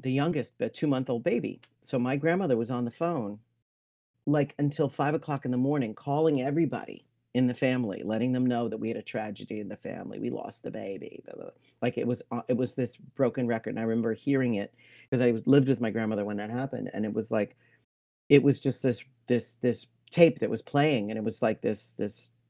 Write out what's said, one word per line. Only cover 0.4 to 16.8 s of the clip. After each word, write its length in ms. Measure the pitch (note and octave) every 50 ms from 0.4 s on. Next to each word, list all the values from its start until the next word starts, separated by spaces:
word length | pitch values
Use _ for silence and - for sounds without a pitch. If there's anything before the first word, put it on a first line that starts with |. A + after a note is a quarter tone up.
| A#2+ - _ -
the 120 | - A2+
two-month-old 540 | - - - D3+ C#3 C3 C3 - B2+ A#2 A#2
baby. 340 | - G#3+ A#3+ D#3 G#2+ - - _ - _ _ _
So 160 | - - C3
my 160 | A#2+ B2 C3+
grandmother 400 | C#3+ D3 D#3+ E3+ F#3 G3 D#3+ B2+
was 160 | A2+ A#2 A2
on 140 | B2+ A#2+ B2
the 60 | A#2+
phone, 480 | - - E3 E3+ F3 D3 A2+ G2+ G#2 G#2+ _ _ _ _ _ _ _ _ _ _ _ _ _ _ _ _ -
like, 300 | - D3 D3+ D3 C#3+ - -
until 300 | D3 D3 C#3+ - D#3 C3+
five 260 | - - D3 C#3+ D3+
o'clock 280 | D#3+ - - C#3+ C#3 -
in 80 | C3
the 60 | B2+ B2
morning, 360 | B2+ C3+ D3 D3 B2+ G#2+ G#2+
calling 480 | - - - C#3+ D3+ D#3+ D#3+ D3 C3+
everybody 640 | B2 C#3 C#3+ D#3+ E3+ C3+ - A2+ - - - - _ _ _ _ _ _ -
in 140 | B2 B2+ B2
the 60 | B2
family, 480 | - - C3 B2+ B2+ B2 G#2+ F#2 - -
letting 300 | F#2+ G#2+ A2 A#2 B2+ B2+
them 120 | B2+ B2+
know 220 | B2+ B2 A#2+ A#2+ A2+
that 80 | G#2+ A2
we 120 | A2 A2
had 80 | A#2 G#2+
a 40 |
tragedy 600 | G#2+ - - A2+ A2 G#2+ G#2 - G2+ - G#2+ G#2+
in 80 | G#2 F#2+
the 80 | G2+ -
family. 420 | - - F#2 F2+ F#2+ - G#2 G#2
We 100 | G#2 A#2+
lost 340 | B2 - - - G#2+ - -
the 80 | -
baby. 500 | - G#2+ G#2+ G2 G2 F2 - - - - -
Blah, 120 | - -
blah, 80 | G1+ G1+
blah. 80 | G1+ - _ _ _ _ -
Like, 160 | - B2 - -
it 80 | A#2+
was, 160 | A#2 B2 - - -
uh, 120 | - A#2 - -
it 80 | B2+ A2+
was 160 | B2+ A#2+ -
this 240 | - B2+ A#2+ - - - - -
broken 320 | - C#3 A#2+ - - B2 A#2
record, 220 | A#2 A2 - A2
and 100 | - A2
I 40 | A2
remember 300 | A2+ A2+ A2+ A2+ A2+ A2
hearing 420 | G#2 - C#3+ C#3 C3+ C3 B2 A2+
it 180 | G2 G2+ - _ _ - - - - - -
'cause 120 | - A#2+
I 100 | B2+ B2
was, 160 | A#2 A2+ - B2
lived 220 | C3+ C#3+ C3+ C3
with 100 | C3+ A2
my 120 | A#2 A2
grandmother 340 | G2+ A2+ A2+ G#2+ A2 G#2 G2+
when 100 | G#2 G#2 G2+
that 120 | G#2 G#2+
happened, 400 | A2+ B2 C3+ C3+ - A#2